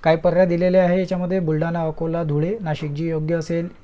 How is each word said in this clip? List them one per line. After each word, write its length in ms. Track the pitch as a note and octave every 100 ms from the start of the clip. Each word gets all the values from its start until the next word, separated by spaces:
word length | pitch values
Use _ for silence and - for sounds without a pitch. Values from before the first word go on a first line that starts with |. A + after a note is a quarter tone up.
काय 140 | E3 E3
पर्याय 300 | F3 E3+ F#3
दिलेले 320 | E3+ F#3 F#3
आहे 200 | F3+ F#3
याच्यामध्ये? 420 | F3+ F#3 F3+ F#3+
बुलढाणा, 400 | D#3+ D#3 E3 E3+
अकोला, 440 | D#3+ D#3 E3 E3
धुळे, 340 | D#3+ D3 E3 A3+
नाशिक. 300 | E3+ D3+ D3+
जी 180 | C#3+ E3
योग्य 260 | D#3+ D#3
असेल, 340 | E3+ D#3+ E3+ F3 -